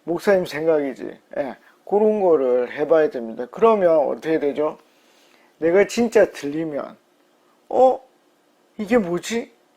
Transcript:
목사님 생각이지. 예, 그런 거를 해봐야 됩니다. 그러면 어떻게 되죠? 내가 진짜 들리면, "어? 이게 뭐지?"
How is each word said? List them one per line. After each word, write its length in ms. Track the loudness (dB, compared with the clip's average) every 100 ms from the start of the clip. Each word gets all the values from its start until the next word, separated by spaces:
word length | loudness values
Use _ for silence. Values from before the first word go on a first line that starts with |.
목사님 400 | -8 -4 0 0
생각이지. 760 | 0 -2 0 0 -2 -8 -12 -16 _ -8
예, 180 | -8 -10 _ _ -4
그런 320 | 0 2 2
거를 500 | 2 2 2 0 -2
해봐야 380 | -4 2 2 2
됩니다. 360 | -2 -10 -10 -12
그러면 560 | 0 2 4 4 2 0
어떻게 320 | -2 -2 -2
되죠? 400 | -2 -2 -4 -6 _ _ _ _ _ _ _ -4
내가 280 | 2 2 2
진짜 440 | 0 2 4 2
들리면, 680 | 0 -8 -6 -6 -8 -10 -16 _ _ _ _ _ _ -4
"어? 320 | 2 4 2 -8 _ _ _ _ _ _ -12
이게 220 | 0 0
뭐지?" 520 | 0 -4 -4 -6 -8 _ _